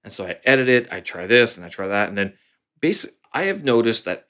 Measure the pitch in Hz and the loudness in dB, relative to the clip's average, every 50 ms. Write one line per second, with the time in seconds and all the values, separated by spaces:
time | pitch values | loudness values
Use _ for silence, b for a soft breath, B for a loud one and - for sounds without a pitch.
0 | _ 101 - - 95 90 - - - 131 135 135 127 127 127 123 120 - 98 92 | _ -14 -12 -10 -10 -10 -10 -2 2 2 4 4 4 4 4 2 2 -2 -8 -12
1 | 90 - - 87 90 95 117 123 120 107 - 90 87 85 - - 98 95 101 101 | -12 -12 -10 -10 0 4 4 4 4 4 0 -6 -12 -14 -10 -8 -6 -2 -2 -2
2 | 104 - 98 101 98 95 b b b b b b _ _ _ _ - 160 214 - | -2 -2 -2 -4 -4 -4 b b b b b b _ _ _ _ -2 -2 0 -2
3 | - - - _ _ _ - 143 185 196 196 208 151 135 120 117 113 113 113 - | -4 -6 -10 _ _ _ -6 -4 -4 -4 -4 -2 0 2 4 4 4 2 0 -2
4 | - - 90 - - | -4 -6 -8 -8 -10